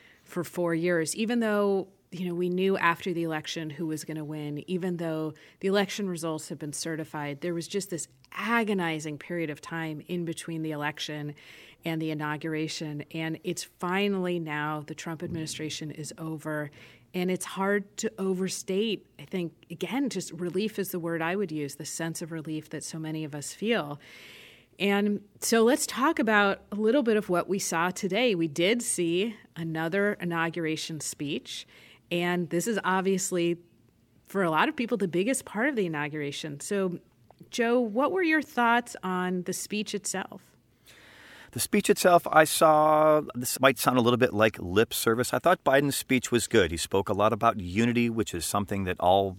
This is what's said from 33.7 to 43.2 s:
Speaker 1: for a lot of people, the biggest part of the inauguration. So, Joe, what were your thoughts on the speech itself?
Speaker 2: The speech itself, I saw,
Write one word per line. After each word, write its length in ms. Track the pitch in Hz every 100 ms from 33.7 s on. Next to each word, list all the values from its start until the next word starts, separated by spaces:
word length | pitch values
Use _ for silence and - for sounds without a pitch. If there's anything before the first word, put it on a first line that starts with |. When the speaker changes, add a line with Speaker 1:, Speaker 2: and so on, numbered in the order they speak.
| _ _ _ _ _ -
Speaker 1:
for 160 | 190
a 80 | 175
lot 160 | 156 240
of 80 | 311
people, 200 | 233 226
the 120 | 190
biggest 360 | 170 202 262
part 240 | - 202 262
of 60 |
the 120 | 254 180
inauguration. 760 | 151 147 151 143 143 - 143
So, 400 | - 202 190 175 - _ _ - -
Joe, 300 | - 233 247
what 320 | 233 208 294
were 100 | 370
your 180 | 339 311
thoughts 540 | 262 - 233 233 240 -
on 400 | 190 185 180 180
the 100 | 175
speech 440 | 185 - 208 214 202
itself? 460 | - 190 - 196 - _ _ _ - - - - - - -
Speaker 2:
The 80 | -
speech 280 | - 208 -
itself, 380 | 196 185 175 -
I 140 | 156
saw, 800 | 156 - 160 151 156 151 156 151